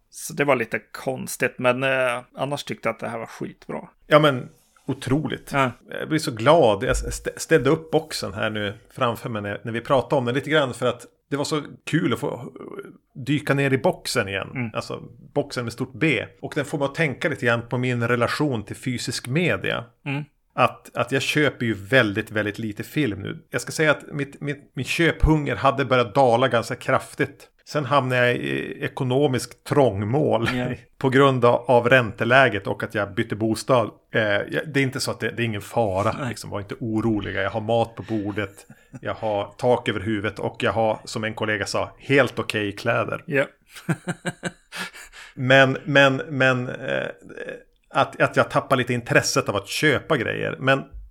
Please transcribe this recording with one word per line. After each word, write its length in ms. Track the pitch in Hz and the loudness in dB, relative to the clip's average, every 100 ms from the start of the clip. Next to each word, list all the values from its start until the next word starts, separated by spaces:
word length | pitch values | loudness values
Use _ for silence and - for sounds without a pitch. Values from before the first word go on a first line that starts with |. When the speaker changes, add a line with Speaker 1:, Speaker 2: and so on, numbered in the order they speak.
| _ | _
Speaker 1:
Så 220 | - - | -14 -8
det 120 | 156 | -2
var 120 | 143 123 | 2 2
lite 220 | 113 113 - | 2 -4 -8
konstigt, 600 | - 135 127 120 - 123 - | -10 -6 -6 -6 -4 -4 0
men, 240 | 127 123 | 0 2
eh, 380 | 135 131 127 123 - - | 2 0 0 -2 -8 -8
annars 280 | 139 143 | -6 -6
tyckte 240 | - 110 117 | -8 -6 -4
jag 60 | |
att 60 | 110 | -4
det 80 | 113 | -6
här 100 | 117 | -8
var 80 | - | -10
skitbra. 640 | - - - - - - _ - | -10 -12 -12 -12 -12 -12 _ 4
Speaker 2:
Ja, 120 | 151 | 6
men 300 | 151 127 - _ _ _ - | 6 2 -6 _ _ _ -8
otroligt. 640 | 131 - 131 - - - | -6 0 0 -2 -8 -4
Speaker 1:
Ja. 180 | 139 131 - - - | 0 0 -2 -12 -10
Speaker 2:
Jag 80 | 131 | -2
blir 100 | 151 | -2
så 120 | 156 | -2
glad. 520 | 110 127 165 120 101 | 0 6 6 6 4
Jag 60 | - | 0
st-, 400 | - - - - - | -2 -2 -6 -8 -6
ställde 340 | - 160 127 | 2 4 4
upp 200 | 165 - | 2 2
boxen 440 | 151 - - 107 | -2 -2 -8 -6
här 160 | 101 110 | -4 -4
nu 240 | 107 101 - _ - | -2 -4 -6 _ -2
framför 320 | 123 110 127 | -2 -2 -6
mig 140 | 107 | -6
när, 180 | 101 - | -6 -6
när 80 | 120 | -6
vi 80 | 113 | -4
pratade 360 | - 131 - 147 | 2 2 4 0
om 60 | |
den 100 | 120 | 2
lite 160 | 135 135 | -2 2
grann, 240 | 151 135 | 2 2
för 120 | 113 127 | 0 -2
att 200 | 117 - _ - | -2 -8 _ -6
det 60 | 139 | -4
var 80 | |
så 180 | 139 151 - - - | -2 -4 -6 -14 -2
kul 260 | 160 165 | 0 0
att 60 | 113 | -2
få 320 | - - - - - - - - _ | -4 -8 -12 -16 -16 -14 -16 -20 _
dyka 400 | 147 127 147 - | -10 -2 -2 0
ner 180 | 139 139 | 0 2
i 60 | 131 | 2
boxen 500 | 185 - - - 98 | 0 -2 -4 -2 -2
igen. 220 | 98 - | -4 -6
Speaker 1:
Mm. 160 | 131 117 | -6 -6
Speaker 2:
Alltså 280 | - - 120 - - - | -6 -8 -10 -12 -20 -8
boxen 300 | 143 143 131 | -4 -4 -4
med 80 | 117 | -6
stort 200 | - 127 | -6 -8
B. 300 | 107 160 110 - - | -2 0 0 -4 -10
Och 100 | 131 | -8
den 100 | 151 | -6
får 140 | - 151 | -4 -2
mig 60 | 139 | -2
att 80 | |
tänka 340 | - 156 113 170 | -2 -2 -2 -4
lite 180 | 131 120 | 0 0
grann 220 | 117 - | 0 0
på 100 | 123 | -2
min 300 | 127 120 117 | 0 0 0
relation 560 | 120 113 - 151 117 | 2 0 0 -2 -2
till 120 | 101 107 | -6 -8
fysisk 520 | 131 120 - - 120 | -6 -4 -4 -6 -2
media. 560 | 151 160 98 - - 120 _ 147 | 0 0 0 -2 -4 -6 _ -6
Speaker 1:
Mm. 180 | 139 147 _ _ | -6 -8 _ _
Speaker 2:
Att, 420 | - 123 - - - | 0 0 0 -10 -4
att 160 | 117 | 0
jag 100 | 135 | 0
köper 440 | - 151 139 - 113 | 0 2 2 0 -4
ju 80 | |
väldigt, 560 | 98 95 131 107 104 101 | -4 2 4 4 0 -4
väldigt 280 | 107 104 101 | -2 -4 -4
lite 240 | 110 101 | -8 -8
film 380 | 123 156 131 95 | -6 -2 -2 -4
nu. 260 | 104 - - | -8 -10 -6
Jag 100 | 127 | -6
ska 120 | - | -4
säga 180 | - 156 | 0 2
att 120 | 135 - | 0 -2
mitt, 280 | 147 139 - | -8 -8 -8
mitt, 300 | 143 139 - | -8 -8 -10
min 100 | 135 | -8
köphunger 720 | 123 - 160 - 151 156 139 104 | -4 2 2 4 4 4 2 2
hade 280 | 135 131 | 2 2
börjat 300 | 123 127 107 | 2 2 2
dala 340 | 135 131 117 131 | 4 6 6 4
ganska 260 | 117 - | 2 -2
kraftigt. 720 | 123 - 131 - - 131 - - _ | -6 -2 -2 -2 -4 -6 -6 -20 _
Sen 200 | - 151 | -6 -4
hamnade 420 | 135 143 127 127 123 | 2 2 2 2 2
jag 100 | 123 | 2
i 420 | 139 135 - - | -2 -4 -6 -8
ekonomisk 800 | 147 - 127 131 147 123 - - | -8 -4 0 2 2 0 -4 -10
trångmål 840 | - 143 127 98 104 139 135 110 117 | -2 4 4 2 0 0 2 2 0
Speaker 1:
Ja. 120 | 127 123 123 | -2 -4 -8
Speaker 2:
<laughs> 160 | - - | -14 -4
på 100 | 135 | 2
grund 340 | 131 139 131 | 6 6 6
av, 100 | 120 123 - | 4 4 4
av 180 | 120 117 | 4 6
ränteläget 800 | 131 110 101 113 131 127 104 120 | 4 4 -2 4 6 6 2 -4
och 160 | 107 | -6
att 120 | 107 | -4
jag 200 | 107 101 | -2 -2
bytte 220 | 98 113 104 | -2 -4 -2
bostad. 540 | 110 107 - 127 107 - _ | -2 -2 2 2 2 -6 _
Eh, 80 | 120 | 0
jag, 460 | 107 101 131 - 156 | 2 0 0 -4 -2
det 60 | 139 | 0
är 40 | |
inte 160 | 135 131 | 0 0
så 100 | - | -6
att 100 | 101 | -4
det, 100 | 110 | -4
det 120 | 117 | -2
är 20 | |
ingen 160 | 117 104 | -2 -4
fara. 520 | - 120 107 92 110 110 | -4 -2 0 2 0 -2
Speaker 1:
Nej. 100 | 127 | -6
Speaker 2:
Liksom, 220 | - 101 | -8 -8
var 100 | 101 | -8
inte 140 | 101 - | -8 -8
oroliga. 600 | 113 110 113 104 95 95 | -4 0 0 0 -2 -2
Jag 80 | 98 | -2
har 100 | 113 | -2
mat 340 | 107 117 113 | 0 0 0
på 80 | - | -4
bordet. 640 | 101 110 101 104 101 - - - _ 131 | -4 -4 -2 -4 -6 -10 -20 -20 _ -12
Jag 140 | 104 | -8
har 400 | 98 113 101 101 - | -4 -2 -2 -4 -2
tak 300 | 123 123 120 | 2 2 0
över 120 | 104 | -4
huvudet. 380 | 107 104 104 101 | -2 -2 -4 -4
Och 180 | 113 - | -8 -2
jag 100 | 113 | -2
har, 260 | 107 110 107 | 0 0 -2
som 200 | - 117 | -6 -6
en 100 | 107 | -6
kollega 320 | 110 107 104 95 | -4 -2 -2 -2
sa, 300 | 104 95 - | -4 -4 -8
helt 400 | - 135 120 - | 0 2 2 0
okej 340 | 107 107 101 | -4 -4 -4
kläder. 520 | 98 117 120 107 - - | -4 -2 0 -2 -6 -4
Speaker 1:
Ja. 180 | 139 - _ _ - - | -2 -2 _ _ -12 -6
<laughs> 420 | - - - 175 - - - _ - 180 - - - - | -6 -6 -8 -8 -8 -12 -12 _ -12 -12 -14 -20 -20 -16
Speaker 2:
Men, 440 | - 127 135 135 131 | -2 6 8 8 4
men, 320 | - 139 139 131 | 2 6 6 4
men, 520 | - 135 131 127 127 | -2 2 2 2 -2
eh, 380 | - 135 135 - - - - - - - _ _ | -8 -4 -4 -4 -10 -16 -14 -12 -14 -16 _ _
att, 300 | 151 - - | 0 0 0
att 160 | 139 139 | 0 2
jag 140 | 117 | 2
tappar 260 | 139 - 131 | 0 0 0
lite 180 | 123 | 0
intresset 540 | 123 - 143 - 139 113 | -2 2 2 2 0 0
av 80 | 98 | -2
att 120 | - | -2
köpa 480 | - 151 117 - 147 | 0 2 2 0 -2
grejer. 400 | 101 104 107 - | 0 -2 -4 -2
Men 260 | 135 139 - - - | 0 0 -2 -14 -18